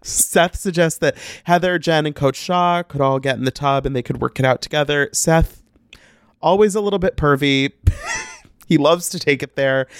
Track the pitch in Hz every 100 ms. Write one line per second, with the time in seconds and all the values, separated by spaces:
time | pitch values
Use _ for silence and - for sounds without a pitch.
0 | - - - 190 175 - 202 170 165 -
1 | 151 - - - - 175 180 180 165 160
2 | 151 143 139 131 - 180 175 175 175 143
3 | 135 135 135 120 127 - 143 139 131 131
4 | 120 127 131 - 131 123 - 151 147 147
5 | 139 - - 165 160 - _ _ _ -
6 | _ _ _ _ 156 196 214 208 202 196
7 | 185 - 151 139 143 135 139 - - -
8 | 698 - - - - _ - - 143 175
9 | - 180 - 135 143 - 135 135 131 -